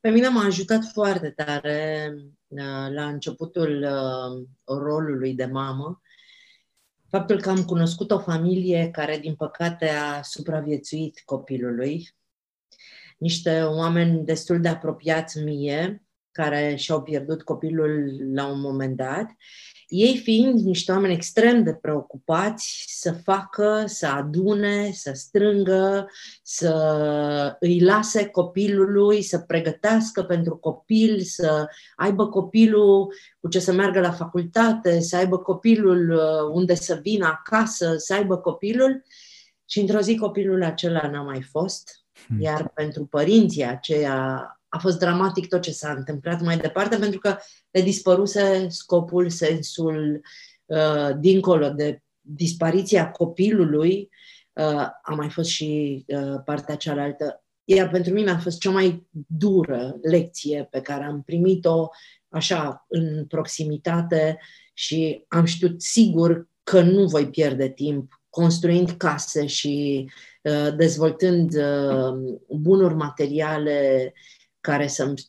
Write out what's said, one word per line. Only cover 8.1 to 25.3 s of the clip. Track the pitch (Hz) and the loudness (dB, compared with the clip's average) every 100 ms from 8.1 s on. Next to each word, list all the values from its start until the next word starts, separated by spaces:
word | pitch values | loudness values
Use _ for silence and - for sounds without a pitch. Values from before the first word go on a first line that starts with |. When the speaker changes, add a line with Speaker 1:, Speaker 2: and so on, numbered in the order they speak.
Speaker 1:
o | 202 | -2
familie | 175 160 170 185 185 170 170 | -2 -2 0 0 0 0 -2
care, | 170 147 156 | -4 -6 -6
din | 151 | -8
păcate, | 151 151 - 170 170 160 | -8 -8 -4 -6 -2 -4
a | 147 147 147 | -2 -4 -8
supraviețuit | 143 - - 156 147 147 143 156 160 - | -10 -12 -6 -6 -4 -6 -6 -8 -8 -10
copilului. | _ 135 135 131 123 120 131 160 170 _ _ _ _ _ _ _ - - - _ | _ -10 -6 -8 -6 -4 -4 -6 -10 _ _ _ _ _ _ _ -20 -20 -20 _
Niște | 165 170 - 160 | -4 -4 -2 0
oameni | 160 156 165 170 170 165 | 0 0 0 2 2 2
destul | 151 160 - 170 | 0 -4 -2 0
de | 170 | 0
apropiați | 165 160 135 160 160 156 151 | -2 -6 -6 -2 -2 -4 -8
mie, | 151 147 143 143 180 208 _ _ _ | -6 -4 -4 -4 -4 -8 _ _ _
care | - 151 147 147 | -6 -4 -2 -2
și-au | 139 - 156 | -4 -4 -4
pierdut | 139 147 139 160 | -2 -6 -4 -8
copilul | - 156 160 165 156 151 143 135 135 | -6 -6 -4 -2 0 0 -4 -6 -6
la | 135 139 | -4 -4
un | 139 | -4
moment | 139 135 135 131 | -4 -4 -4 -4
dat, | 131 151 220 _ - - - - _ | -4 -4 -6 _ -20 -20 -20 -20 _
ei | 175 226 262 | 2 4 2
fiind | - 220 262 240 | 0 2 4 4
niște | 190 175 - | 2 -2 0
oameni | 185 196 | 0 2
extrem | 170 170 - 233 240 | 0 -2 4 6 6
de | 165 | 2
preocupați | 165 151 151 - 135 - 165 202 220 - - - | -2 -4 -4 -6 -16 -2 0 0 -4 -10 -12 -12
să | - 180 | -6 -6
facă, | 170 - 190 190 - 208 214 214 | -6 -2 -2 -2 -2 0 0 -4
să | - 156 | -4 -4
adune, | 139 143 156 190 208 202 202 208 | -4 -2 -2 0 0 0 -2 -4
să | 196 - | -6 -10
strângă, | 131 - | -12 -2